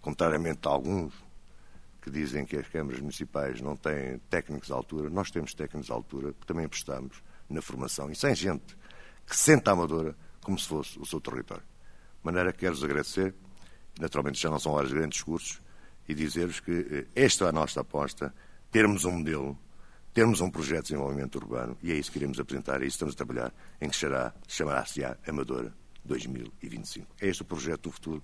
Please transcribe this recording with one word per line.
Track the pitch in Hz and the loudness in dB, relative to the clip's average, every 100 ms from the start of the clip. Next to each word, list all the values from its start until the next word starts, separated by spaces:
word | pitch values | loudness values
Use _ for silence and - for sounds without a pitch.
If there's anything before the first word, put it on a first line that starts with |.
contrariamente | 73 73 85 78 82 73 73 | -4 4 4 4 2 0 4
a | |
alguns | 69 67 95 78 - - - - - - - - - | 4 4 0 0 -8 -16 -16 -16 -18 -16 -16 -16 -12
que | - | -6
dizem | 71 76 69 67 | -4 -2 -2 -2
que | 73 | -4
as | 67 | -4
câmaras | 80 73 64 | -4 -2 -4
municipais | 71 - 73 - 69 60 | -6 -6 -4 -2 -2 -2
não | 65 71 | -4 -2
têm | - 73 65 64 - | 0 0 -2 -6 -2
técnicos | 87 - 73 - | -2 0 -6 -4
à | |
altura, | 65 62 78 76 | -4 -2 -4 -2
nós | 90 95 | -2 -2
temos | 87 73 | -2 -4
técnicos | - 71 78 71 | -6 -6 -6 -4
à | |
altura | 58 - 69 69 | -6 -4 -6 -6
que | 69 - | -8 -4
também | 82 | -2
apostamos | 78 - - 65 65 - - - - | -2 -4 -4 -6 -6 -12 -18 -16 -6
na | 76 | -6
formação. | - 65 65 - 71 | -4 -6 -4 -4 -4
E | |
sem | 78 143 | 0 2
gente | 127 92 73 - - - - - - - | 4 2 0 -4 -18 -16 -16 -16 -16 -4
que | - | 4
sente | - 147 - | 10 10 10
a | |
Amadora | 92 82 80 80 - - - | 6 6 2 0 -4 -14 -10
como | - 95 | -2 0
se | - | 0
fosse | 78 69 - | -2 -2 -8
o | |
seu | 71 80 | -4 -4
território. | - 64 58 - | -2 -6 -6 -10
De | - - - - - - | -12 -16 -16 -16 -16 -6
maneira | - 90 90 | 0 4 4
que | - | 4
quero-vos | 92 76 | 0 2
agradecer, | 73 73 71 - 95 - - - - - - - | 2 2 2 2 0 0 -14 -16 -16 -16 -16 -6
e | |
naturalmente | 78 73 71 67 | 0 2 0 0
já | 82 | 0
não | 76 | 2
são | 78 | 2
horas | 76 69 | 2 2
de | |
grandes | 71 80 - | 2 0 -2
discursos, | - 82 - - - - - - - | -2 -4 -4 -10 -14 -18 -18 -16 -6
e | |
dizer-vos | 76 78 80 87 80 | -2 0 0 0 -2
que, | - 85 78 | 0 0 0
eh, | 71 67 | -4 -2
esta | - 131 - 92 | 6 6 8 6
é | |
a | |
nossa | 78 76 - | 4 2 0
aposta, | - 73 71 - 71 - - - - | -2 0 -2 -2 -6 -6 -18 -18 2
termos | 113 107 98 | 8 8 6
um | 90 | 2
modelo, | 90 78 76 69 71 - - - - - | 2 0 0 -2 -6 -12 -16 -16 -16 0
termos | - 113 98 | 6 8 8
um | 90 | 2
projeto | 80 71 80 - | 0 0 0 0
de | |
desenvolvimento | 76 69 71 67 67 | 0 0 0 -2 -4
urbano, | 53 60 60 62 | -4 -4 -2 -4
e | 85 | 0
é | |
isso | 78 71 | 0 0
que | - | 0
iremos | 71 67 | 0 0
apresentar, | 69 67 65 67 | -2 -2 0 0
é | 67 | 0
isso | - | 0
que | |
estamos | 78 | -4
a | 65 | -2
trabalhar, | 60 62 62 - - - | -4 -2 -4 -6 -18 -6
em | 73 | -2
que | - | 0
será, | 76 67 62 - - | 2 2 0 -4 -10
chamará-se-á | - 76 67 58 - 65 62 - | -2 2 2 0 -4 -4 -4 -4
Amadora | 73 64 64 60 - - - | -2 0 -2 -4 -8 -18 -16
dois | - 67 62 | -4 -2 -2
mil | 64 57 - | -6 -8 -10
e | - | -10
vinte | 57 55 | -8 -8
e | |
cinco. | - - - | -10 -12 -2
É | 98 | 0
este | 90 | 0
o | |
projeto | - 82 69 80 | -4 -4 -2 -4
do | 85 | -4
futuro | - 80 78 | -8 -6 -6